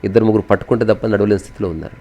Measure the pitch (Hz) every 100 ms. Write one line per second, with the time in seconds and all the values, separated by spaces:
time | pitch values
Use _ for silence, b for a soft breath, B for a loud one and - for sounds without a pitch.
0 | 101 104 110 107 95 101 - 120 110 104
1 | 117 104 104 101 - - 98 80 78 -